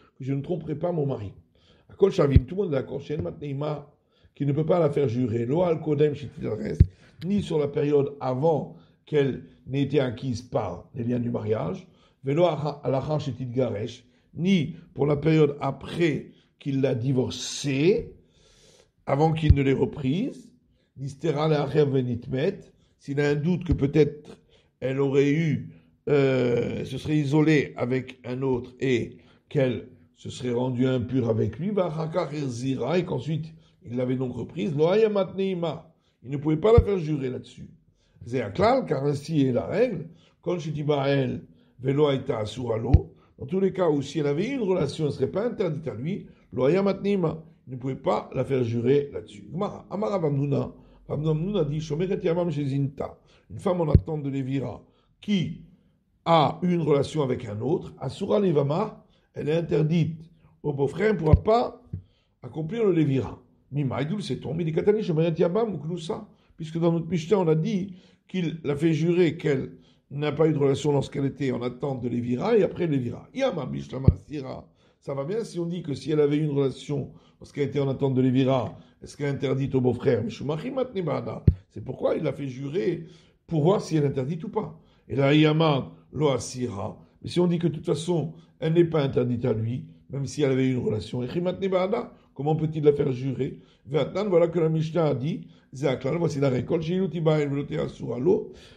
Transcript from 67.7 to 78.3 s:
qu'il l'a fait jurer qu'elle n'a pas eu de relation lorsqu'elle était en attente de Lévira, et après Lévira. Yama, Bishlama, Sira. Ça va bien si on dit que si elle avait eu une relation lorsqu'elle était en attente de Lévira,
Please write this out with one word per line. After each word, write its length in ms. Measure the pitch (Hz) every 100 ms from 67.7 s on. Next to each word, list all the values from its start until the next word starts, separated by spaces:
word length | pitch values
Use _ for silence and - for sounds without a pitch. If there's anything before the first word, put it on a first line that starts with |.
| 196 196 - - _ _
qu'il 320 | 185 165 160
l'a 100 | 135
fait 180 | 143 165
jurer 440 | 151 170 175 170 -
qu'elle 340 | 156 131 - - _ _ _
n'a 220 | 139 147
pas 160 | 139 160
eu 40 |
de 60 | 147
relation 320 | 139 139 151
lorsqu'elle 360 | 139 - 143 139
était 260 | - 139
en 100 | 120
attente 400 | 123 120 147 127
de 60 | 123
Lévira, 480 | 120 120 123 190 233
et 80 |
après 240 | 170 - 170
Lévira. 400 | 139 120 - -
Yama, 340 | - - 180 139
Bishlama, 420 | 139 139 131 135 - -
Sira. 420 | 147 127 120 - _ _ _
Ça 160 | -
va 100 | 139
bien 180 | 139 220
si 160 | 214 170
on 80 | 170
dit 160 | 180
que 120 | 151
si 180 | 123 151
elle 80 | 151
avait 160 | 147 147
eu 80 |
une 80 | 156
relation 580 | 139 135 127 - 143 123 - - _
lorsqu'elle 260 | - - 135
était 140 | 143
en 80 | 139
attente 260 | 127 135
de 60 | 127
Lévira, 580 | 127